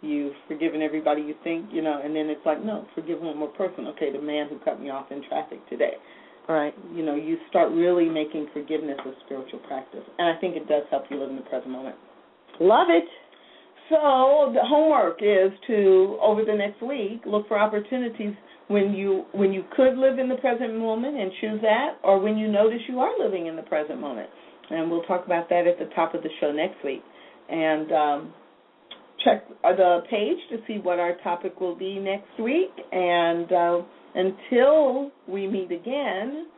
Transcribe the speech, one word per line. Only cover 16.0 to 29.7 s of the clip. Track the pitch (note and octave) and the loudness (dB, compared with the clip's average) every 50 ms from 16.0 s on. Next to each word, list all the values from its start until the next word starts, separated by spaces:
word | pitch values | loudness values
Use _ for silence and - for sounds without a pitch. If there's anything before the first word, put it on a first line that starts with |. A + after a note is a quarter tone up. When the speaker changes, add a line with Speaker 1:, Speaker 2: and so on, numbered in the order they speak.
| F#3+ G3 G#3 - | 6 4 2 2
Speaker 1:
over | - G#3+ G#3+ G#3 A3 | 2 4 4 4 2
the | G#3+ G#3 | 0 0
next | G#3 G3+ G#3 G#3 - A3+ | 0 0 -4 -6 -8 -8
week, | B3 C#4+ C4+ G#3 G3 A3+ A#3 - | -6 -4 -4 -4 -6 -6 -8 -6
look | - G#3 G#3 G#3 - | -2 -2 -2 0 0
for | A3 G3+ | 0 2
opportunities | G#3 G#3+ G#3+ G#3 G#3 - B3+ B3+ B3 A#3 A3+ - G#3+ G#3 G3+ - - - - - - | 2 2 2 -2 -4 -2 -4 -4 -4 -4 -6 -6 -6 -6 -6 -8 -16 -20 -20 -20 -8
when | _ G#3 G3+ G3 G3+ G3+ | _ 2 2 4 2 0
you, | F#3+ G3 G3 F#3+ F#3 - - - | -2 0 0 0 0 -2 -6 -2
when | G3 G3+ G3 G3 | 2 2 2 2
you | F#3+ F#3 - - | 0 -6 -6 2
could | - C4 C4 B3 | 4 4 4 4
live | B3+ C4 C4+ B3+ C4 | 4 2 2 2 2
in | C4 B3+ | -2 -2
the | C4 | -2
present | B3+ - B3+ A#3+ A3+ B3+ A3+ A3 | 0 0 0 0 0 -2 -4 -4
moment | A3+ A3+ A3+ A3 A3 A#3+ C#4 D4 | -4 -2 -2 -2 -2 -2 -4 -4
and | C4+ G3+ F#3 - - | -4 -6 -6 -6 -6
choose | - G#3+ G#3+ G#3+ A3 | -6 -4 -4 0 2
that, | G#3+ G#3+ A#3 C#4 D#4 - - - | 2 2 2 2 -4 -6 -2 4
or | - G3 G3 | 4 4 4
when | F#3+ G#3 G#3+ | 4 2 0
you | G#3+ G#3+ G#3+ | 0 0 0
notice | G#3 G3+ G#3+ A3 A3+ A#3 A3+ | 2 4 4 4 2 0 -6
you | - B3+ B3 | -6 -2 -2
are | B3+ F4 A#4 A4+ | 0 0 0 0
living | - G#3 F#3+ F#3 E3+ | -2 -2 -2 -2 -4
in | E3 D#3+ | -6 -8
the | E3 D#3 | -10 -8
present | - F3 D#3 D3+ D3 C#3+ B2+ | -4 -2 -2 -2 -4 -6 -8
moment. | C3+ C#3+ B2+ A2 - - - - - - - - - - | -8 -8 -8 -8 -10 -12 -16 -20 -20 -20 -20 -20 -14 -8
And | D#3 E3 D#3+ E3 | -6 -4 -2 -2
we'll | E3 E3 E3+ | -2 -4 -2
talk | - F#3+ F3+ F3 | -2 -4 -4 -2
about | - F3+ E3+ E3+ - | -2 -2 -2 0 2
that | F3 F3 F3 | 2 2 4
at | F3 F3 - | 2 2 0
the | - - - | -4 -8 -2
top | - E3 D#3+ - | -2 -2 0 -2
of | E3+ D#3 | -6 -8
the | D#3 - - | -8 -6 -4
show | - D3 D3 | -4 -2 -2
next | D3+ F3+ A3+ G#3+ - - | -2 -4 -4 -4 -6 -8
week. | C#3+ C3+ C3+ - - - - - - - - _ - | -8 -8 -8 -12 -20 -20 -20 -20 -20 -20 -20 _ -10
And, | - E3 D#3+ D#3+ D#3 D3+ D#3 D#3 E3 | -4 -2 0 0 0 0 -2 0 0
um, | D#3 D3+ D3 C#3+ D3 D#3 D#3+ E3 - - _ _ _ _ _ _ _ _ _ - - - _ _ - - | 0 2 2 0 -2 -4 -12 -18 -20 -20 _ _ _ _ _ _ _ _ _ -20 -20 -20 _ _ 0 2
check, | A#3+ G#3 G#3 - - - - - | 2 2 2 -2 -14 -12 -2 0
uh, | - | 2